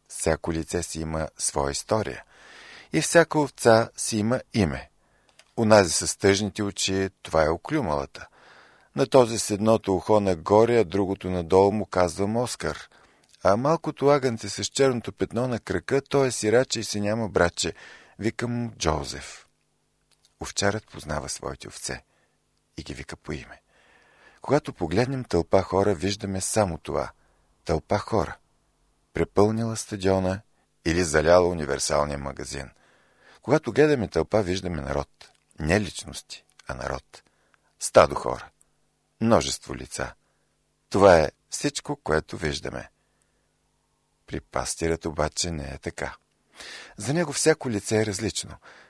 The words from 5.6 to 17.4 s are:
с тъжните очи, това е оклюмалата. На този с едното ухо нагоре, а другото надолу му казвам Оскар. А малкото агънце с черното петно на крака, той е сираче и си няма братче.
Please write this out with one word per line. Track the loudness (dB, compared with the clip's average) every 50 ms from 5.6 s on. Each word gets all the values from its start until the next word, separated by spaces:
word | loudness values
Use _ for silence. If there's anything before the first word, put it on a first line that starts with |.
| 4 6 8 8 8 6 2
с | -2 -4 -4 -4 2
тъжните | 4 4 4 4 2 -2 -4 -4 -6
очи, | -6 -4 -4 -4 -2 -2 -2 -2 -4 -6 _ -10
това | -2 0 2 2
е | 2
оклюмалата. | 0 -2 -4 -6 -4 -4 -2 -2 -4 -4 -6 -8 -12 -18 -20 -20 _ _ _ -20 -20 -20 -20 _ _ _ _ _ _
На | -4 -2
този | 4 6 6 6 6 2 -2
с | -2 -2
едното | -2 0 2 2 2 2 2 0 0
ухо | 0 2 2 2 2
нагоре, | 2 2 -2 -2 0 4 6 6 6 6 4 2
а | 2
другото | 2 0 -2 -2 -2 -4 -4 -4 -4
надолу | -4 -4 -2 4 6 6 6 6 4
му | 0 -4
казвам | -2 0 0 0 0 0 -2 -4 -4 -2
Оскар. | -4 -4 -6 -6 -6 -6 -8 -8 -8 -12 -18 _ _ _ _ _ _ _ _ _ _ 2
А | 2 2
малкото | 4 2 0 0 0 -2 -6 -6 0 2 4
агънце | 4 4 2 0 -2 -4 -6 -8
с | -8 -8 -8
черното | -6 0 2 2 2 2 0 -4 -8 -6
петно | -6 -6 -4 -2 -4 -2 -2
на | -4 -6
крака, | -4 -4 -6 -6 -2 -2 -2 -2 -2
той | _ 0 2 2
е | 2
сираче | 0 -2 0 2 2 2 2 2 -2 -6
и | -6
си | -6 -6 -4
няма | -2 -2 -2 -2 -4 -2
братче. | 0 2